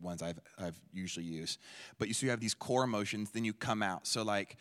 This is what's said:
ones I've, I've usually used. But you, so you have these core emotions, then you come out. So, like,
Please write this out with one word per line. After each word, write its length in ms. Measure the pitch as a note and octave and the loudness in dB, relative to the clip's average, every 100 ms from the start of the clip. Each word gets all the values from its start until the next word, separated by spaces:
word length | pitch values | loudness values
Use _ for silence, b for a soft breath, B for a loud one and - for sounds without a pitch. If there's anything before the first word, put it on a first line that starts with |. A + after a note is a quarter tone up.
ones 180 | F2 E2+ | -8 -4
I've, 180 | E2 E2 - - | -4 -6 -10 -8
I've 220 | F2+ E2 - | -8 -8 -10
usually 340 | F#2+ F2+ - E2+ | -6 -6 -4 -4
used. 340 | D#2+ E2+ - B B B - | -4 -4 -6 B B B -4
But 80 | A2 | 0
you, 60 | |
so 120 | A2+ C3 | 2 2
you 40 | |
have 100 | A#2+ | 2
these 140 | A2 | 2
core 280 | - - B2+ | 0 4 4
emotions, 480 | B2+ G#2+ G2+ G#2+ G#2 | 6 2 0 0 -2
then 140 | A2+ | 0
you 80 | A2+ | 0
come 280 | G#2 - G#2+ | 0 0 2
out. 260 | G2+ F#2 - | 2 0 -2
So, 140 | A#2+ | 0
like, 320 | A2 G2+ G2 - | 2 2 0 -8